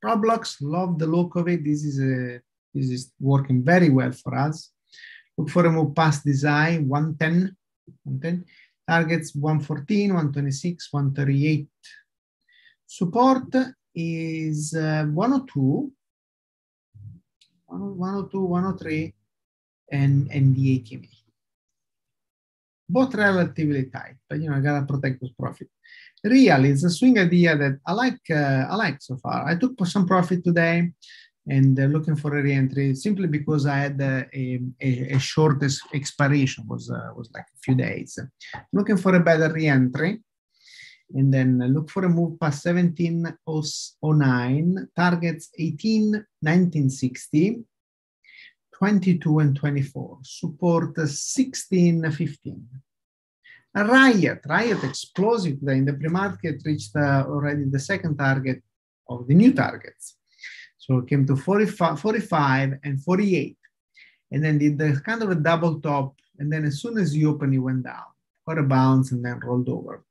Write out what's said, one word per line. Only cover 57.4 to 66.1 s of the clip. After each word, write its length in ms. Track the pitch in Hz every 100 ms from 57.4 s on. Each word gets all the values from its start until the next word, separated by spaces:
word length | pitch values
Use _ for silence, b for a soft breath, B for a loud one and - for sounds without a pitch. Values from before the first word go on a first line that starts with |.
| 143 147
the 140 | 139 139
second 400 | 135 196 175 147
target 440 | 139 131 131 127 _ _ _ _ _
of 180 | 123 123
the 60 |
new 200 | 156 226
targets. 600 | - 107 - - _ - _ _ B B B B _
So 220 | - 127
it 100 | 123
came 160 | 143 135
to 100 | 135
forty-five, 600 | 160 202 214 - 165 151
forty-five 840 | 214 220 - 156 139 131 135 135
and 180 | 147 135
forty-eight. 540 | 135 185 208 175 131 - _ _ _ _ b b _
And 120 | 135
then 140 | 156 151
did 180 | 147 147
the 240 | 156 139 175
kind 160 | 226
of 80 | 220
a 60 | 175
double 440 | 151 165 170 147
top. 360 | 147 143 135